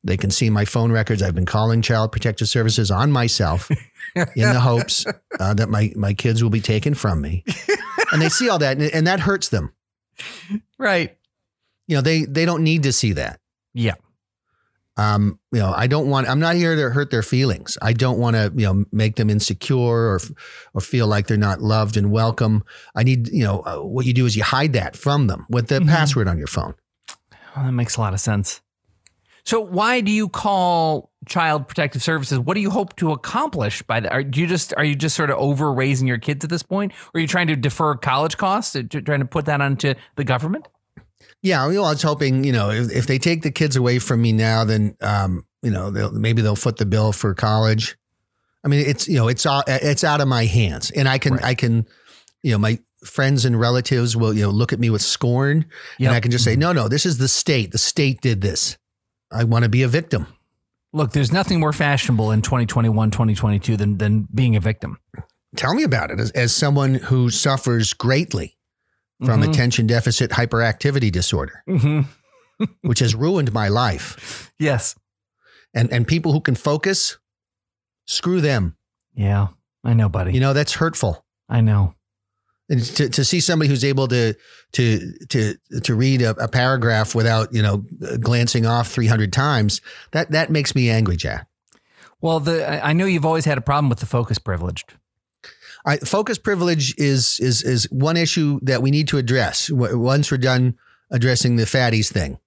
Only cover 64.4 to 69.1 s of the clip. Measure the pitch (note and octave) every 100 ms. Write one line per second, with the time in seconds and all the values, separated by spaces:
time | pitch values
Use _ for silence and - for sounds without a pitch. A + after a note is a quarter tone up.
64.4 | B2+ A2 F#2 G#2+ E2+ - _ - - _
65.4 | _ - C3 A3+ D#4 B2+ - - A2 B2+
66.4 | A#2+ - C#3+ C#3+ C3+ C3 - B2+ B2 -
67.4 | C#3+ C3+ - A#2+ A2 - A#2+ C3+ E3+ G#2
68.4 | C#2 _ _ _ _ _ _